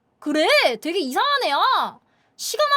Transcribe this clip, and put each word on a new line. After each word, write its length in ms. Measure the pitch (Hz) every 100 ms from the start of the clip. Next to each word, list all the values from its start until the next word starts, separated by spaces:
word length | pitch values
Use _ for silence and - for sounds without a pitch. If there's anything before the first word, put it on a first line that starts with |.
| _ _
그래. 280 | - 294 330 587 403 226
되게 160 | 294 359
이상한 440 | 269 285 539 571
애야. 560 | 403 285 440 453 226 - _ _ _ -
시간 300 | - - 605